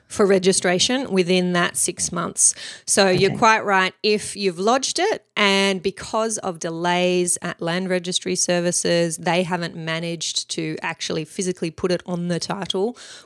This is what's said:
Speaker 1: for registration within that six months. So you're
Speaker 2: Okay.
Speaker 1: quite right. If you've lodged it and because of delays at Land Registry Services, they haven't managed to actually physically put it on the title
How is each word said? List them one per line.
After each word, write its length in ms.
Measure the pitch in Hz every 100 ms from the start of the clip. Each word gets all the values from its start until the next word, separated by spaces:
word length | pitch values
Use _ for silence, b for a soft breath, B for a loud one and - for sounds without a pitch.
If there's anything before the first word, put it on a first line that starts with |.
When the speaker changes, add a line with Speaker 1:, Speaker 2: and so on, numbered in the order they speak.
| -
Speaker 1:
for 140 | - 196
registration 840 | 196 190 180 185 180 - 254 269
within 440 | 190 170 185 180
that 240 | 175 175 -
six 340 | - 175 -
months. 420 | 175 170 - - - B B B
So 220 | - 196
you're 240 | 185 190
Speaker 2:
Okay. 80 | -
Speaker 1:
quite 240 | 226 220
right. 300 | 202 190 185 -
If 320 | 220 208 - 196
you've 240 | 196 170
lodged 400 | 202 269 269 -
it 260 | 392 - _ -
and 440 | 202 196 196 190
because 560 | 196 185 - 226 226 214
of 200 | 185 160
delays 800 | 170 165 175 175 180 180 180 -
at 200 | 175 -
Land 280 | 170 175 190
Registry 460 | 185 175 175 185 180
Services, 800 | - 175 175 170 175 170 170 160
they 280 | 170 170
haven't 320 | 170 175 170 165
managed 760 | 160 160 170 165 - - -
to 240 | - 160 156
actually 420 | 170 165 - 170
physically 480 | 156 - 185 175 170
put 200 | - 185
it 120 | 175 -
on 220 | 175 175
the 120 | 170
title 580 | - 196 190 190 214 247 B B